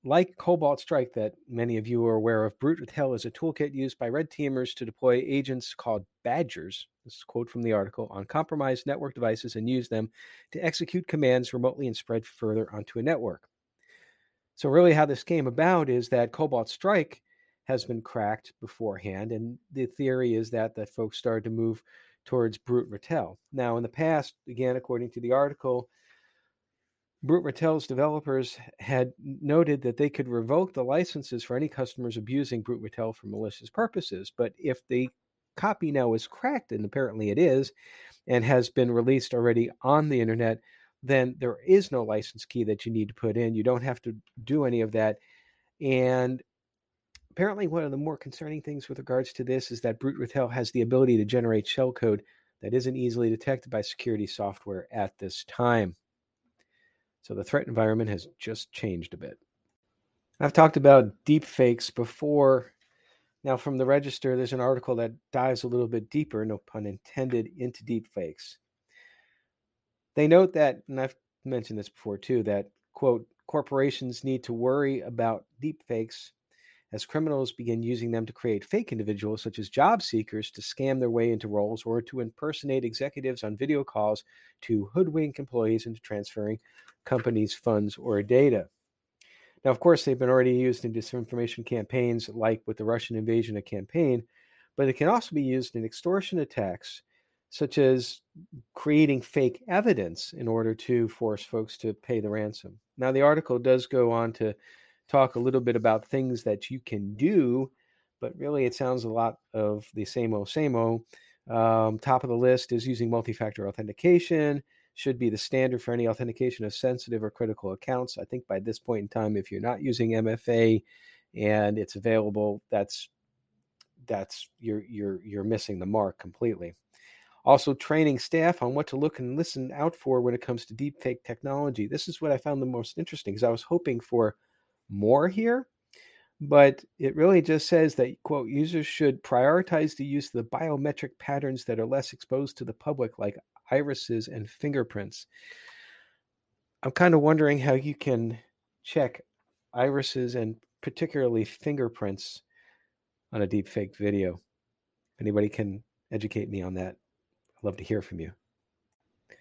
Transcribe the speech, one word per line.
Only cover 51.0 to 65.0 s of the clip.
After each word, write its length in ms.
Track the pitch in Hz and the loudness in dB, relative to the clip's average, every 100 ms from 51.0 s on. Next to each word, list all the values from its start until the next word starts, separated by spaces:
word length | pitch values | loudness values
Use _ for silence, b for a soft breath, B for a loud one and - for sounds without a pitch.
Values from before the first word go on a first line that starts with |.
| 127 113 | 6 6
to 80 | |
generate 420 | 104 123 117 110 - | 4 2 2 0 0
shell 240 | - 127 | 0 0
code 320 | 127 117 104 - b b b | 2 2 0 -4 b b b
that 140 | 101 | -2
isn't 220 | 127 131 127 | -2 -2 -2
easily 340 | 123 117 113 | -2 0 0
detected 400 | 113 139 127 - | 0 -2 -4 -4
by 100 | 110 | -6
security 460 | 101 - 123 110 101 | -6 -6 -4 -4 -4
software 600 | - 101 101 104 95 - | -4 -6 -6 -10 -10 -8
at 240 | 117 101 - | -4 -4 -6
this 260 | 98 - | -12 -10
time. 520 | - - 120 117 95 87 _ _ _ _ _ _ _ _ _ _ _ _ - | -10 0 2 4 0 -6 _ _ _ _ _ _ _ _ _ _ _ _ -12
So 80 | |
the 80 | 101 | -10
threat 240 | 98 143 - | -2 -2 0
environment 420 | 113 110 110 107 | 2 2 2 0
has 200 | 95 - - | -4 -8 -14
just 320 | - 110 - | -12 -10 -12
changed 420 | - 110 87 82 | -8 -6 -6 -8
a 40 | - | -14
bit. 200 | 71 - _ _ _ _ _ _ _ _ _ - | -16 -18 _ _ _ _ _ _ _ _ _ -2
I've 140 | 147 | 2
talked 240 | 151 156 147 | 8 8 8
about 360 | 139 135 107 - | 10 10 8 -2
deep 200 | - 151 | 2 2
fakes 460 | - - 127 120 - | 2 2 4 4 -4
before. 800 | - 117 - 147 147 135 131 123 _ _ _ _ _ _ _ | -6 -6 -4 0 6 6 6 2 _ _ _ _ _ _ _
Now, 140 | 139 127 | -4 -2
from 220 | 147 131 | -2 0
the 60 | |
Register, 520 | 131 143 139 - 135 127 | 4 4 2 -4 -2 0
there's 160 | 123 | -2
an 80 | 127 | -2
article 340 | 123 127 - | 0 0 -2
that 140 | 113 | -2